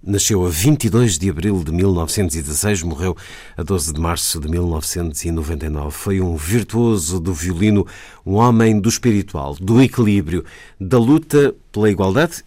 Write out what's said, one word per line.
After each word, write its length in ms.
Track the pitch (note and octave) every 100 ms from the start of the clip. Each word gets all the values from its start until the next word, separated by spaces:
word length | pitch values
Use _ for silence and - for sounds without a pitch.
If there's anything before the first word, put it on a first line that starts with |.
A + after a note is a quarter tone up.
Nasceu 440 | - G2+ - G2+ F2+
a 20 |
vinte 360 | D#2 A2+ D3+
e 60 | A2+
dois 280 | A2 A#2+ -
de 100 | F#2+
abril 340 | D2+ F#2+ G2
de 80 | D2+
mil 220 | E2 G2
novecentos 420 | F2+ D#2+ - F#2
e 60 | E2
dezasseis, 420 | D2+ D2 G#2 G2+
morreu 320 | E2+ D2 F#2 E2+ - - -
a 80 | -
doze 300 | E2 F#2+ D2+
de 80 | D2+
março 400 | E2 E2+ - E2+
de 80 | D2+
mil 180 | F2 F2
novecentos 560 | D#2 - F2+ E2+ D2 E2+
e 40 |
noventa 360 | E2 D#2 D#2+ D#2
e 20 |
nove. 260 | D2+ D2
Foi 280 | D2+ - G2
um 140 | F#2 E2
virtuoso 840 | D2+ A#2 G2+ A2 A#2 G#2+ D2+ F#2
do 140 | E2
violino, 520 | E2 F2+ E2+ G#2+ G#2 F#2 - - -
um 120 | - G2
homem 440 | A#2+ A2+ A2+ G#2+
do 80 | G#2
espiritual, 680 | - B2+ G#2 F#2+ D#2 C#2+ D2
do 220 | F#2 A2+
equilíbrio, 600 | B2+ B2+ G#2+ G2+ D#2+ E2+ - - - -
da 180 | F#2 B2
luta 560 | A#2 D#3 D#3+ D3 C#3 - _
pela 200 | - G#2+
igualdade 520 | G2 G2 G2 E3 -